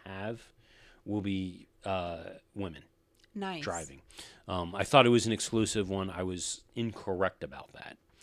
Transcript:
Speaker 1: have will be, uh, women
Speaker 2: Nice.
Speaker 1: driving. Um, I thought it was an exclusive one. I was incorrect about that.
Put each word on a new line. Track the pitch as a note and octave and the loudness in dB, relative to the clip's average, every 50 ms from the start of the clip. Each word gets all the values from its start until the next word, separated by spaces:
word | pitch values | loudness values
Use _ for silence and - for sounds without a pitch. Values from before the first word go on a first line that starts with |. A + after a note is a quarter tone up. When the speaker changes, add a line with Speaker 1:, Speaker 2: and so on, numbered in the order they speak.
| - | -12
Speaker 1:
have | G2 F#2+ F#2+ G2 A2 A#2 A#2 - - _ _ _ _ - - - - - - - | -12 -10 -8 -6 -6 -6 -8 -12 -20 _ _ _ _ -20 -20 -20 -20 -20 -16 -8
will | F2+ G2+ G#2 | -4 -2 -2
be, | F#2+ G2+ G2 F#2+ F#2+ F#2 F2 - - - _ _ - | 0 0 -2 -2 -2 -4 -8 -12 -18 -20 _ _ -4
uh, | G2+ F#2+ F#2 F2 F2 E2+ E2 E2 F#2+ F#2 - _ _ - | -2 -2 -2 -2 -4 -6 -8 -10 -12 -16 -18 _ _ -10
women | G#2 G2+ F#2 D#2+ D2 - - _ _ _ _ _ _ _ _ - | -8 -8 -8 -8 -12 -18 -20 _ _ _ _ _ _ _ _ -10
Speaker 2:
Nice. | G#3 G3 F#3+ F#3 D#3+ C#3+ | -8 -6 -6 -6 -6 -6
Speaker 1:
driving. | G#2+ E2+ E2+ D#2+ D2 C#2 C2+ - - - - - - - - - | -4 -4 -6 -6 -10 -14 -20 -20 -20 -20 -20 -20 -20 -20 -16 -8
Um, | - F#2 F2+ F2 E2+ F2 | -6 -4 -4 -4 -4 -2
I | G2+ G2 | -4 0
thought | - - C#3 B2+ | 8 10 10 10
it | A#2+ | 10
was | A#2+ A#2+ G#2+ | 8 6 6
an | A2+ | 4
exclusive | A2+ G#2 - - - A2+ A2 F#2+ - A2 G2+ F#2 | 0 0 -2 0 2 2 2 2 2 0 0 0
one. | G2 G2 F#2+ F#2+ | 0 -2 -2 -2
I | F#2 F#2 F#2 | -4 -4 -4
was | F#2 F#2 F2+ E2+ - - - - _ - | -2 -4 -4 -6 -6 -8 -10 -12 _ -6
incorrect | A#2+ A#2 A2+ G#2 - - - F#2+ F2+ F#2+ F#2 - - - | -4 -4 -4 -4 -6 -4 -2 0 2 2 2 0 -2 -12
about | - - - - - - | -12 -12 -12 -18 -16 -18
that. | - - - - - _ _ _ - | -16 -16 -16 -16 -18 _ _ _ -14